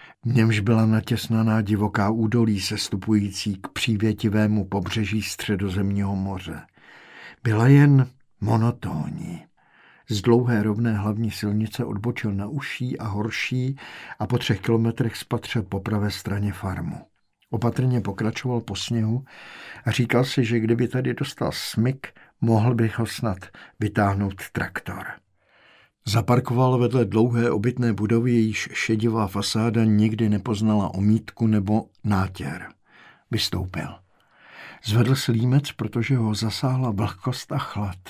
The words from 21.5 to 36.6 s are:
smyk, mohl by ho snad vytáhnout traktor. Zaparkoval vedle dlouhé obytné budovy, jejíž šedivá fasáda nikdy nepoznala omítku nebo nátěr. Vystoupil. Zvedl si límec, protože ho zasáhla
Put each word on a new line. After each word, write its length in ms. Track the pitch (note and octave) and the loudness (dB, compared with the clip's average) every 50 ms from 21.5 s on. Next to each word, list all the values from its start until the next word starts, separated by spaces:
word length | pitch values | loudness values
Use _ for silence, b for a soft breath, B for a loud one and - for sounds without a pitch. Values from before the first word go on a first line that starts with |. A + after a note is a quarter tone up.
smyk, 640 | - - - - - A2 A2+ B2+ C3+ C3+ - - - B B B B B | -4 -6 -8 -4 0 0 2 0 0 -2 -6 -18 -18 B B B B B
mohl 340 | - A#2 A2+ G#2+ G#2+ B2 B2 | 2 4 4 4 4 4 2
by 180 | A2+ A2+ A2 - | 2 0 0 0
ho 100 | - A2+ | -2 -6
snad 320 | G#2 - - A#2+ A2 F#2 F2+ - - B B B B B B | -6 -6 -4 -4 -4 -4 -6 -10 -18 B B B B B B
vytáhnout 600 | G#2+ G#2 - A2 G#2 G2 G2 G2+ G2+ G2 F#2+ - - - | -4 -2 0 2 2 2 2 0 -2 -2 -4 -8 -12 -8
traktor. 540 | - - F#2 - - - - - - - - - - - _ _ _ b b b b b b b b b b b b b - A2 | -6 -6 -6 -6 -8 -10 -10 -10 -10 -10 -10 -12 -14 -16 _ _ _ b b b b b b b b b b b b b -4 -2
Zaparkoval 680 | G2+ A#2 F#2 - A#2+ C3 - - A#2+ B2 B2+ B2+ C3 A#2+ | 0 0 2 4 2 2 2 2 2 2 4 4 4 4
vedle 260 | B2 A#2 A#2 C3 A#2 | 2 4 4 2 2
dlouhé 460 | G2 G2 A2 A#2 B2 A#2 A#2 A#2 A#2+ | 2 4 4 4 4 4 2 2 2
obytné 420 | - G#2 G2+ B2+ B2+ B2+ B2 A#2 | 2 0 0 0 0 0 0 0
budovy, 400 | G#2 F#2+ G#2 G#2 A#2 A#2 A#2+ B2+ | 0 0 0 2 2 2 2 4
jejíž 360 | A#2+ A#2 A2 A2 G#2 - - - | 4 4 4 2 0 -4 -6 -6
šedivá 540 | - - - - A2+ G#2+ A2 A#2 A2 A2+ G#2+ | -6 -4 -2 0 0 2 2 2 2 2 0
fasáda 580 | F#2 G2+ G2+ G2 - - A2 A2 A#2 G#2+ A#2 A2+ | -2 -2 -4 -4 -2 0 0 0 2 2 2 4
nikdy 440 | A2 G#2 G#2 G#2+ A2 G#2+ G#2+ A#2 G#2+ | 4 6 6 6 4 4 4 2 4
nepoznala 680 | G#2 G#2 - A#2+ G#2+ G2+ A2 A2 G#2+ G#2 G2 - - | 2 0 0 -2 -2 0 2 2 2 2 0 0 -2
omítku 520 | F#2 G2 G#2+ G#2+ A2+ - - - - A#2 | 2 4 4 4 4 2 -4 -4 0 2
nebo 400 | A2 G#2+ G#2 G2 G2+ G#2+ A2 - - _ _ - | 2 2 2 2 2 0 0 0 -4 _ _ -2
nátěr. 640 | G#2 G2+ F#2+ F#2+ F#2+ F#2+ - F2+ - D#3+ - - - - _ B B B B B B B B B B | 0 0 0 0 -2 -4 -8 -8 -8 -8 -10 -12 -16 -18 _ B B B B B B B B B B
Vystoupil. 640 | A2+ G#2 - - - F#2+ F2+ F#2 - - - C3+ F#2 - _ B B B B B B B B B B B B B B B B | -4 -4 -4 -2 -4 -4 -6 -6 -6 -8 -8 -10 -12 -16 _ B B B B B B B B B B B B B B B B
Zvedl 300 | G#2 G#2 A#2 A#2 B2 C3 | 0 2 4 4 4 2
si 180 | C3+ - - | 2 2 0
límec, 400 | A#2 A2 B2 B2 C3 C#3 C#3 - | 0 2 2 4 4 2 2 0
protože 440 | - - A2 G#2+ - A#2 A2 - C3+ | -6 -6 -6 -4 -2 -2 0 2 2
ho 180 | A#2+ A2+ G#2+ G#2+ | 2 2 0 0
zasáhla 560 | G2+ A2+ A2 - - | 0 -2 -2 -2 -2